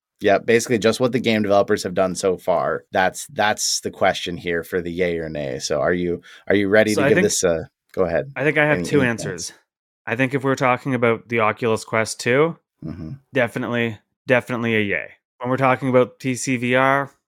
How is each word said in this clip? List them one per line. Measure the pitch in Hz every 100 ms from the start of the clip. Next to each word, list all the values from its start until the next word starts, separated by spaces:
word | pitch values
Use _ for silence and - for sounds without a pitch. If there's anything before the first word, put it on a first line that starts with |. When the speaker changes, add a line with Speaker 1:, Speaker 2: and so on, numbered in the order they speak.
| _ _
Speaker 1:
Yeah, | 101 98
basically | - 117 117 113
just | 113 110
what | 127
the | 123
game | 110 110
developers | 104 101 101 101
have | 98
done | 90 92 87
so | 98 87
far. | - 85 71 76 -
That's, | 98 92 - -
that's | 87 104 104 - -
the | 101
question | - 98 87 - 85
here | 87 85
for | 82 95
the | 85
yay | 85 90 82
or | 80
nay. | 78 71 67
So | - 76
are | 76
you, | 90 87 85 - - -
are | 101
you | 98
ready | 107 107
Speaker 2:
So | 107
Speaker 1:
to | 135
Speaker 2:
I |
Speaker 1:
give | 110
Speaker 2:
think | 104
Speaker 1:
this | -
a, | 90 82 - _ _
go | - 87
ahead. | 82 139 131
Speaker 2:
I | 147
think | 147
I | 151
have | 147
Speaker 1:
Any, | -
Speaker 2:
two | 147
Speaker 1:
any | 123
Speaker 2:
answers. | 113 110 87 -
Speaker 1:
thoughts? | - _ _ _ _ -
Speaker 2:
I | 117
think | 131
if | 135
we're | 135 131
talking | 127 127 139 123
about | 117 113 -
the | 117
Oculus | 107 107 117 110
Quest | - 113 110 -
two, | 120 131 160 175 _ _
Speaker 1:
Mm-hmm. | - 87 80 135 _
Speaker 2:
definitely, | 131 117 127 117 120 117 107 _ _ -
definitely | 123 - 120 117 110
a |
yay. | 101 82 50 - _ _
When | 123
we're | 131
talking | 135 131 135
about | 127 117 -
P | 135 123
C | - 123
V | 120 127
R, | 135 139 135 _